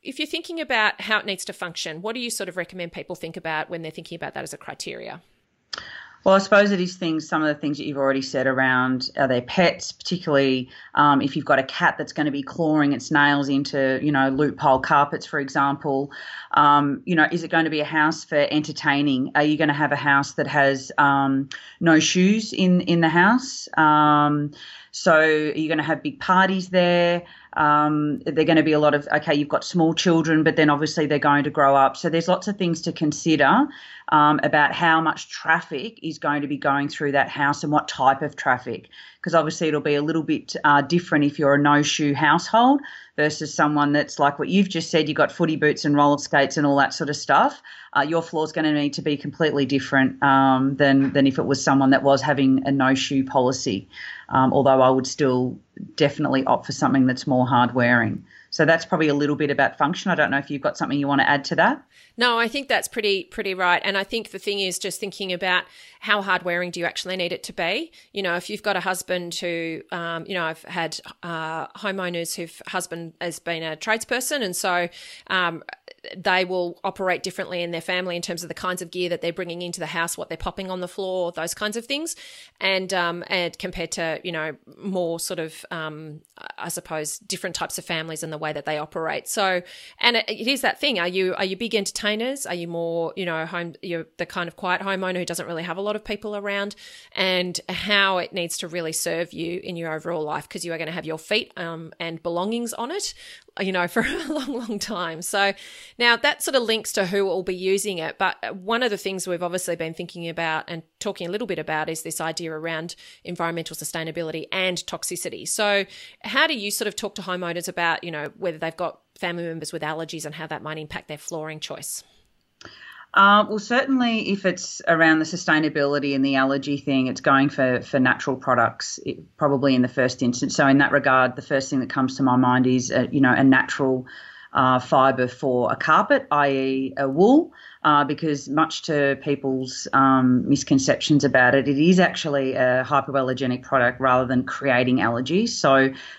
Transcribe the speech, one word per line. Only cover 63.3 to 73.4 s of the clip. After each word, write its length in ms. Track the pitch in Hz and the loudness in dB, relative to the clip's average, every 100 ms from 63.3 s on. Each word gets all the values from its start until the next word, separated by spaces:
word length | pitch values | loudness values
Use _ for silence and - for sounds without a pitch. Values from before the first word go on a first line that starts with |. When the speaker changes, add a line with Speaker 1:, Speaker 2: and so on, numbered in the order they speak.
| - 196 | -8 -6
Speaker 1:
right. 260 | 185 180 175 | -2 2 2
And 120 | - 196 | 0 -4
I 60 | |
think 300 | 196 233 214 | -4 -6 -8
the 80 | 190 | -10
thing 180 | - 202 | -6 -4
is 200 | 190 180 | -4 -4
just 200 | 196 - | -8 -8
thinking 340 | 202 - 190 | -10 -8 -8
about 320 | 180 190 180 - - - _ | -4 0 -2 -2 -16 -20 _
how 200 | - 214 | -2 0
hard-wearing 520 | 196 180 175 175 180 | 2 -2 0 -4 -4
do 80 | 170 | -4
you 60 | 170 | -4
actually 300 | - 180 185 | -4 -8 -6
need 160 | 175 | -4
it 120 | 185 | -6
to 80 | - | -10
be? 400 | 185 170 220 330 - _ | -6 -4 -4 -6 -16 _
You 100 | 202 | -6
know, 120 | 190 | -4
if 160 | 175 - | -4 -6
you've 120 | 208 | -6
got 140 | 208 190 | -4 -2
a 40 | |
husband 560 | 180 185 - 180 175 170 | -2 -4 -4 -6 -6 -6
who, 460 | 175 165 165 160 - | -6 -4 -6 -8 -10
um, 320 | 180 170 165 - | -10 -8 -8 -6
you 80 | |
know, 100 | 185 | -4
I've 180 | 160 165 | -4 -6
had, 340 | - 175 165 - - - | -10 -6 -6 -8 -16 -16
uh, 460 | 175 165 160 160 - | -10 -8 -6 -8 -10
homeowners 640 | - 214 190 180 175 170 | -8 -6 -4 -4 -6 -8
whose 260 | - 170 - - | -8 -10 -12 -8
husband 460 | 190 - 170 165 - | -8 -6 -10 -12 -10
has 180 | 175 | -10
been 240 | 165 | -8